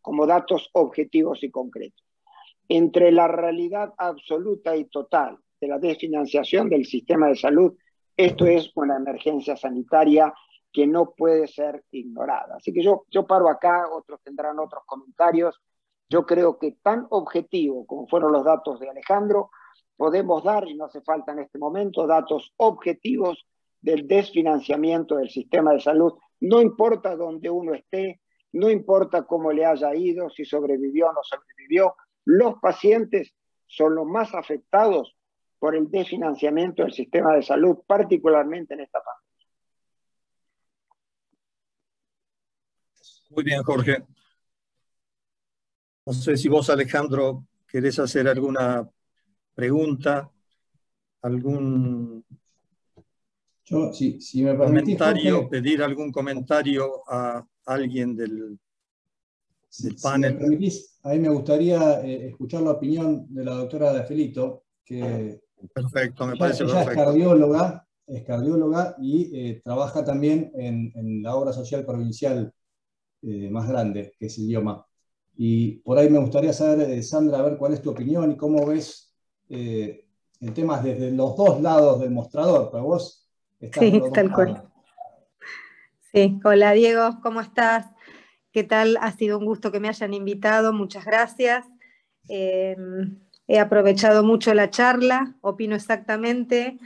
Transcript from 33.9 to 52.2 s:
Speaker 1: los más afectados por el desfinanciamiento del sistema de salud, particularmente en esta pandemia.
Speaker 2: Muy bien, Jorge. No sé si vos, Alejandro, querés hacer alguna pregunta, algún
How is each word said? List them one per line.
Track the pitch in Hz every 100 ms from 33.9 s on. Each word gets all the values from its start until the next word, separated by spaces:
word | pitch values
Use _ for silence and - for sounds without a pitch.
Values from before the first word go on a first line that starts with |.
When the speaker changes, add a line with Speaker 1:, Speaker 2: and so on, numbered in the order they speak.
Speaker 1:
los | 160 156
más | 208 220
afectados | 180 151 147 - 196 220 170 120 _ _ _ _ -
por | 156 160
el | 151
desfinanciamiento | 190 180 180 165 139 147 151 180 165
del | 160
sistema | - 123 170 160
de | 151
salud, | 123 139 180 170 -
particularmente | 202 202 180 160 151 143 165 160
en | 147
esta | 139 -
pandemia. | - 120 _ _ _ _ _ _ _ _ _ _ _ _ _ _ _ _ _ _ _ _ _ _ _ _ _ _ _ _ _ _ _ _ _ _ _ _ _ _ _ _ _
Speaker 2:
Muy | 151
bien, | 147 139
Jorge. | 135 135 123 139 - _ _ _ _ _ _ _ _ _ _ _ _ _ _ _ _ _ _ _ -
No |
sé | 127 127 139
si | 143
vos, | 147 139
Alejandro, | 143 123 147 147 135 135 131 - _ _
querés | 127 135 127
hacer | 131 143 135
alguna | 131 135 131 123 123 117 _ _ _ _ _ _
pregunta, | - 123 147 156 135 143 143 139 _ _ _ _ _ _ _ _ _
algún | 123 123 135 143 135 131 127 120 120 113